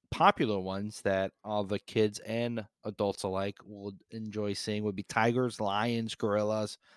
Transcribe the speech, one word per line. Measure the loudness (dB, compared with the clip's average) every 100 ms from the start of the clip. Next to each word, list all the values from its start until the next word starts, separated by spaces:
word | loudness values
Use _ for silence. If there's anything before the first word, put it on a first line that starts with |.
| -6
popular | 4 6 6 2 0
ones | -2 -4 -4 -2
that | 2 2 2 -4
all | -4 -2 0
the | -2
kids | 0 2 2 2
and | -6 -2 -2 -4 -8 _ -8
adults | -2 -2 0
alike | -2 -2 -4 -6 -14
will | -12 -10 -12 _
enjoy | -10 -8 -4 -2
seeing | -2 -2 -2 -2
would | -4
be |
tigers, | -2 2 4 4 0 -2
lions, | -2 0 0 -2 -4 -2
gorillas, | 0 2 2 0 -2 -8 _